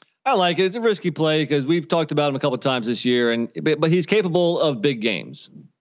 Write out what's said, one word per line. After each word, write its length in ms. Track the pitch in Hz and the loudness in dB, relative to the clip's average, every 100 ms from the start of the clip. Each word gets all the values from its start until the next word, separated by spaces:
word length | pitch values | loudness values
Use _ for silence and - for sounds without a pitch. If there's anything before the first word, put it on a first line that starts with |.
| - _ | -20 _
I 100 | 262 | 0
like 240 | 233 180 165 | 2 2 2
it. 60 | |
It's 120 | 190 226 | 0 0
a 40 | |
risky 300 | 226 208 180 | 0 0 -2
play 340 | 151 156 156 135 | -2 0 0 0
'cause 180 | 143 135 | 0 0
we've 200 | 175 147 | 0 0
talked 240 | 170 151 | -2 0
about 180 | 147 147 | 0 0
him 60 | 135 | 0
a 20 | |
couple 160 | 147 | -2
of 60 | 123 | -2
times 260 | 139 127 113 | -2 -2 -2
this 180 | 117 | -2
year, 280 | 123 123 120 | 0 2 2
and 160 | 117 117 - | 0 -4 -4
but, 180 | 156 151 | -2 0
but 100 | 160 | 2
he's 160 | 180 165 | 2 2
capable 540 | 208 185 170 175 170 | 0 2 2 2 2
of 200 | 156 123 | 0 0
big 200 | 143 120 | -2 -2
games. 500 | 110 90 58 - - - - _ | -2 -4 -8 -14 -18 -20 -20 _